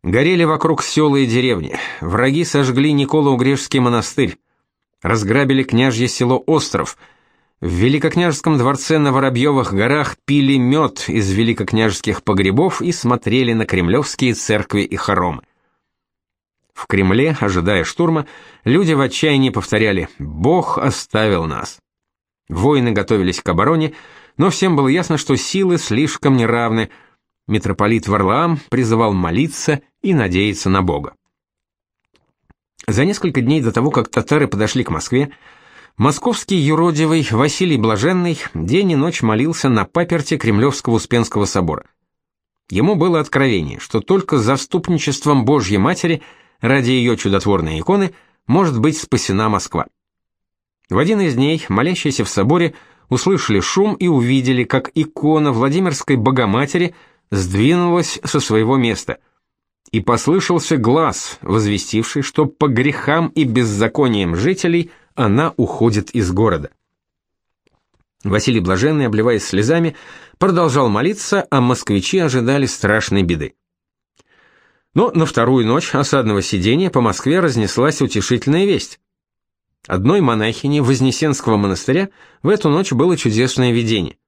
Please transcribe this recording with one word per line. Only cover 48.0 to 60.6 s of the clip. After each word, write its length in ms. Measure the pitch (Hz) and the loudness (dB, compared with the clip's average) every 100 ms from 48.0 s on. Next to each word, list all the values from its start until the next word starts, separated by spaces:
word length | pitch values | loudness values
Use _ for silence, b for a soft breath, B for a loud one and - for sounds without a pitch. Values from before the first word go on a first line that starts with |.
| - B B B - | 0 B B B 0
может 320 | 147 185 120 | 2 2 0
быть 180 | 135 156 | 0 -2
спасена 500 | - 127 - 98 110 | -4 -4 0 0 0
Москва. 380 | 101 - 85 - _ _ _ _ _ _ _ _ _ _ | -2 -4 -6 -6 _ _ _ _ _ _ _ _ _ _
В 80 | 92 | 0
один 220 | 160 214 | 0 2
из 160 | 180 120 | 0 0
дней 280 | 139 160 - | 0 -2 -2
молящиеся 560 | 98 147 180 151 131 | 0 0 -2 -4 -2
в 40 | 104 | -4
соборе 460 | - 104 170 170 B B B B | 0 2 2 0 B B B B
услышали 520 | 127 - 190 - 101 | -2 0 0 2 0
шум 340 | 85 - 208 | 0 0 0
и 140 | 196 180 | 0 0
увидели, 560 | 143 120 135 127 127 | 2 2 2 2 0
как 260 | 120 131 131 | 0 -2 -2
икона 580 | - 151 - 147 156 151 | -4 -4 -2 0 2 2
Владимирской 640 | 113 135 160 185 143 - 131 | 0 0 0 -2 -4 -2 0
Богоматери 760 | 107 131 113 110 143 175 175 b b b b | 2 2 0 0 0 -2 -4 b b b b
сдвинулась 880 | 101 90 98 123 175 175 175 160 - | -4 -2 2 2 2 2 0 -2 -8
со 160 | - 147 | -4 -4
своего 380 | 135 110 110 135 | 0 0 2 2
места, 420 | 117 101 - - _ _ _ _ _ _ _ | 0 -2 -6 -12 _ _ _ _ _ _ _
и 100 | 110 | -4
послышался 760 | 95 117 - 185 - 175 | 0 0 2 0 2 -2